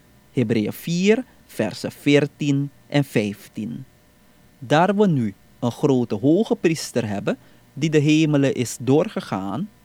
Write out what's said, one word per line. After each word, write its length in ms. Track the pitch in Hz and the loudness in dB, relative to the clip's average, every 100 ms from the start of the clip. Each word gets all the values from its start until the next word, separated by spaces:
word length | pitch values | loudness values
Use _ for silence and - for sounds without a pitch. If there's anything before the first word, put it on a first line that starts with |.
| _ _ _ | _ _ _
Hebreeën 420 | 135 113 110 107 | -2 0 0 -2
vier, 520 | - - 175 196 240 - _ - | -6 -6 0 2 0 -2 _ -12
versen 460 | - 104 - 101 | -6 -6 -6 -10
veertien 800 | - 143 143 143 - 143 139 143 - - | -4 2 4 2 -2 0 0 -2 -8 -4
en 160 | 143 | -2
vijftien. 800 | 139 127 104 101 - - 104 139 131 _ _ _ _ _ _ - | 0 -2 -2 -6 -14 -12 -10 -12 -16 _ _ _ _ _ _ -12
Daar 360 | 117 147 185 202 | 0 2 4 2
we 120 | 202 | 2
nu 260 | 139 107 - _ _ | 2 -2 -6 _ _
een 120 | 120 | -6
grote 440 | - 139 127 120 107 | 0 2 2 0 0
hoge 400 | 135 175 226 233 | 2 2 0 0
priester 520 | 170 165 - 120 107 | 0 -2 -4 -4 -4
hebben, 300 | 101 131 247 _ _ _ | -4 -6 -8 _ _ _
die 160 | 135 160 | -4 0
de 100 | 151 | 2
hemelen 540 | 147 156 156 143 135 | 4 4 4 2 2
is 240 | - 120 - | 0 -6 -4
doorgegaan, 880 | 123 147 202 196 - 98 98 113 214 _ | 2 2 2 -6 -6 -6 -6 -6 -8 _